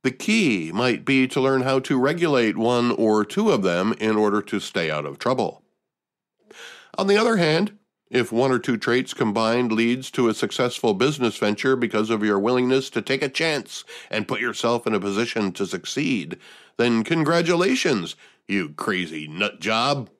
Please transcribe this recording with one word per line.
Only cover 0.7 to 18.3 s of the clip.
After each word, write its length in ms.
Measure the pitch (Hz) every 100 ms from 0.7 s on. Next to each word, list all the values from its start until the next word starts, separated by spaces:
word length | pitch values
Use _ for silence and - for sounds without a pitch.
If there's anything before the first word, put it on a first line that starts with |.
might 320 | 92 127 107
be 220 | - 135 127
to 120 | 135
learn 220 | 131 135
how 160 | 127 131
to 180 | 131 135
regulate 580 | 131 170 165 135 110 104
one 360 | 113 123 120
or 320 | 127 110 107
two 260 | 104 - 220
of 120 | 135
them 320 | 95 87 101 107
in 180 | 110 107
order 260 | 104 104
to 180 | 101 104
stay 300 | - 101 80
out 160 | 76 73
of 120 | 69
trouble. 440 | - 131 90 - _ _ _ _ _ _ _ _ _ - - - - -
On 80 | 196
the 100 | 202
other 220 | 233 220
hand, 400 | 165 160 202 - _ _ _
if 220 | 123 117
one 180 | 117 135
or 80 | 123
two 180 | 120 113
traits 380 | - 120 123
combined 580 | - 113 104 110 120 123
leads 380 | 110 117 127 127
to 180 | - 120
a 60 |
successful 600 | 107 110 - 123 - 120
business 440 | 98 135 151 120 -
venture 380 | 107 104 131 131
because 340 | 120 107 110
of 140 | 113
your 140 | 104 101
willingness 520 | 107 127 123 131 131
to 100 | 117
take 220 | - 131
a 60 | 139
chance 560 | 135 160 147 101 - - - -
and 180 | - -
put 120 | 120
yourself 460 | 120 107 117 120 117
in 80 |
a 60 | 104
position 520 | 101 98 117 113 98
to 120 | 87
succeed, 720 | 95 92 - - 151 120 78 - - - - -
then 280 | 120 113
congratulations, 1120 | 110 165 151 170 170 170 180 262 180 113 82 - -